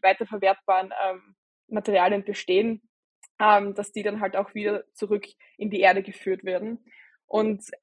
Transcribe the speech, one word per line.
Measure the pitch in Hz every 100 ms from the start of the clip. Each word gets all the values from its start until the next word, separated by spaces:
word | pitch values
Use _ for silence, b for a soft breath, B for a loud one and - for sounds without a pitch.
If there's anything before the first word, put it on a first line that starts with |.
weiterverwertbaren, | 190 190 214 208 196 196 - 185 190 - 196
ähm, | 185 196 _ _ _ _
Materialien | 214 208 196 190 202
bestehen, | 196 202 - 185 226 220 _ _ _ _ - -
ähm, | 214 208 202
dass | 196 202
die | 214
dann | 208 214
halt | 190 196
auch | 196
wieder | 214 208 208 -
zurück | - 104 208 - _ b -
in | 208
die | 196
Erde | 185 190
geführt | 190 - 190 190
werden. | 190 185 214 233 b b b b -
Und | 214 220 202 - -